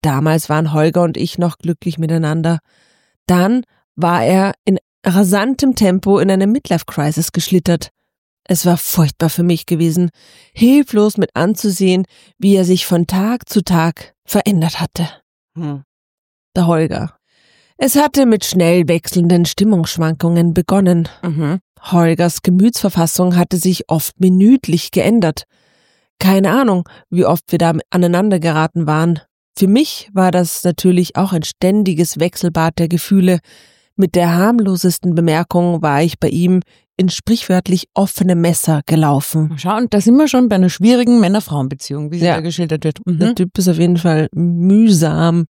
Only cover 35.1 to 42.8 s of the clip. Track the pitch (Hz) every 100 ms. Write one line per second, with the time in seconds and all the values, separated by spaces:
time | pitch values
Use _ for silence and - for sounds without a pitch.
35.1 | 165 170 156 170 175 175 165 156 143 165
36.1 | - 160 165 175 185 - _ _ - 185
37.1 | - - 233 - 180 180 180 - - 196
38.1 | - 185 175 170 170 - 151 - 160 156
39.1 | 143 - 160 151 151 180 220 240 208 202
40.1 | 254 302 262 254 202 185 - 202 247 240
41.1 | 240 185 208 - 147 135 135 - 143 151
42.1 | 170 170 165 160 160 165 156